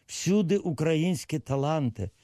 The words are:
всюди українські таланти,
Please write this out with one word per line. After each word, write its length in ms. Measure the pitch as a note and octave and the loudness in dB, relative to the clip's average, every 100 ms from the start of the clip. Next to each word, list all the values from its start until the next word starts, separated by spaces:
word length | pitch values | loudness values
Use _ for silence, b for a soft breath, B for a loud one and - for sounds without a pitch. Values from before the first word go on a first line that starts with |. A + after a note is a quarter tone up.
| - | -16
всюди 520 | - D#3+ G3+ F3 G3 | -6 2 2 2 0
українські 840 | - C#3+ D#3 D#3+ E3+ E3 - D#3 | 0 0 2 2 2 0 -2 -6
таланти, 680 | - C#3 C#3+ D#3+ C3 A2 F#2+ b | -2 -2 0 0 0 -2 -8 b